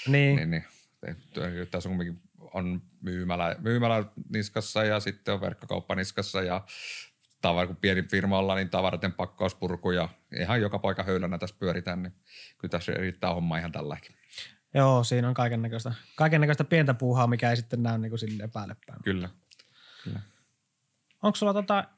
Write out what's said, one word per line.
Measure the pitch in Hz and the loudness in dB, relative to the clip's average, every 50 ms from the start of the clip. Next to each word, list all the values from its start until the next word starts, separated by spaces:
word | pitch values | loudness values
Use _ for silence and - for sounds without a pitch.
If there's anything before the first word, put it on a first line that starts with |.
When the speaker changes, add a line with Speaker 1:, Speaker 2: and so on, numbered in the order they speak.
| - 131 | 0 2
Speaker 1:
Niin. | 139 139 143 139 139 | 4 6 6 6 4
Speaker 2:
niin, | 78 80 80 | 4 2 0
niin | 82 80 - - - - - _ _ _ - - 82 - - _ - | -2 -2 -4 -8 -14 -20 -20 _ _ _ -12 -12 -12 -12 -14 _ -8
te-, | - - 90 87 87 90 87 | -6 -6 -4 -4 -6 -6 -6
tässä | - 90 87 95 | -6 -6 -4 -4
on | 95 | -2
kumminkin | 90 87 87 85 87 - _ _ - | -2 -4 -4 -6 -10 -14 _ _ -20
on | - - - 95 90 90 90 90 - - _ _ | -18 -10 -6 -4 -2 -2 -4 -4 -6 -10 _ _
myymälä, | - 90 90 90 90 90 87 87 85 82 - - | -8 -6 -4 -4 -2 -2 0 0 0 -2 -2 -2
myymälä | 82 113 117 120 117 117 113 110 104 101 - - - - | -2 0 2 2 4 4 2 2 0 -2 -8 -14 -10 -6
niskassa | 113 107 101 - - 110 104 - - 113 110 | -4 -4 -4 -2 -4 -6 -4 -2 0 0 2
ja | 107 107 107 | 2 2 0
sitten | 104 98 98 - - - 101 | -2 -4 -8 -6 -4 -4 -2
on | 95 | -2
verkkokauppa | 98 95 87 - - - 95 90 - - 95 | -2 -4 -6 -6 -8 -6 -6 -4 -4 -2 -2
niskassa | 92 95 98 - - 98 - - 95 | -2 -2 -2 -4 -4 -4 -4 -2 -2
ja | 95 90 90 95 101 - - - - - - - - - _ _ - - _ _ | -2 -2 -2 -4 -6 -8 -14 -14 -14 -12 -12 -14 -16 -18 _ _ -20 -20 _ _
tavara, | - 87 85 87 90 | 0 2 4 2 2
kun | 87 90 | 0 0
pieni | - - 98 92 92 | 0 2 2 2 2
firma | 85 - - 98 90 98 98 95 | 0 0 0 0 2 2 2 2
ollaan, | 98 98 95 | 2 2 0
niin | 95 95 87 | 0 -2 0
tavaraten | - 92 95 92 87 85 101 92 | 0 0 2 2 0 0 -2 -4
pakkauspurku | 87 - 92 92 - - 95 92 - - 95 87 87 85 - 92 | -2 -4 -6 -6 -4 -2 -2 -2 -2 -2 -4 -4 -4 -2 -2 0
ja | 90 87 85 85 - _ _ _ - 55 | 0 0 0 -2 -6 _ _ _ -6 -4
ihan | 87 92 120 120 | -2 0 0 0
joka | 104 101 101 98 | 0 0 0 0
paikka | - 101 95 - | 0 -2 -2 -2
höylänä | 92 98 95 90 90 87 90 85 | -2 0 0 0 0 -2 -4 -4
tässä | 90 87 - - | -6 -8 -6 -4
pyöritään, | 101 90 85 90 87 92 87 90 | -2 -2 -2 -2 -4 -4 -4 -6
niin | 90 90 90 _ _ _ - - - - - _ | -6 -8 -10 _ _ _ -20 -20 -20 -20 -14 _
kyllä | - 85 | -6 -4
tässä | - 85 - - | -4 -4 -2 -2
riittää | - - 92 92 87 - - 90 87 | -2 -2 -2 -4 -4 -2 -2 -2 0
homma | 87 85 82 80 80 | 0 0 0 -2 -2
ihan | 85 85 | -4 -6
tälläkin. | - 78 73 73 76 - - - - _ _ _ - - - - - _ _ _ - | -6 -8 -8 -8 -8 -10 -12 -18 -20 _ _ _ -14 -14 -14 -16 -18 _ _ _ 2
Speaker 1:
Joo, | 143 135 135 131 123 120 | 4 6 6 6 4 4
siinä | 117 127 123 120 123 | 2 2 2 2 2
on | 123 | 2
kaikennäköistä, | 123 123 120 120 113 113 113 117 113 113 123 117 - - - - | 0 0 0 0 -2 -2 -2 -4 -6 -6 -6 -8 -8 -10 -8 0
kaikennäköistä | - 156 160 160 151 151 147 147 - 156 | 2 4 4 6 6 4 4 4 2 2
pientä | - 170 165 151 135 131 | 4 4 6 6 4 4
puuhaa, | 117 135 123 123 127 120 | 2 2 2 4 4 4
mikä | 117 123 113 123 120 | 4 4 2 2 2
ei | 120 | 2
sitten | 120 113 113 - 120 | 2 0 -2 -2 0
näy | 117 117 113 113 | 0 2 0 0
niinku | 113 110 113 | -2 -4 -4
silleen | 110 113 107 107 104 104 110 | -4 -4 -4 -6 -6 -6 -8
päälle | - 110 104 95 - - _ | -8 -8 -8 -10 -12 -14 _
päin. | - - - | -18 -16 -6
Speaker 2:
Kyllä. | - 104 95 92 90 92 - _ _ _ - - - _ _ _ - - - - - | -4 -2 -2 -2 -4 -6 -10 _ _ _ -20 -20 -20 _ _ _ -20 -20 -20 -14 -10
Kyllä. | - 107 101 104 - _ _ _ _ _ _ _ _ _ _ _ _ _ _ _ _ _ _ | -10 -8 -8 -10 -14 _ _ _ _ _ _ _ _ _ _ _ _ _ _ _ _ _ _
Speaker 1:
Onks | - 208 202 - | 2 2 2 4
sulla | 214 202 196 | 2 2 2
tota | 208 202 185 208 196 - - _ | 2 2 2 2 0 0 -2 _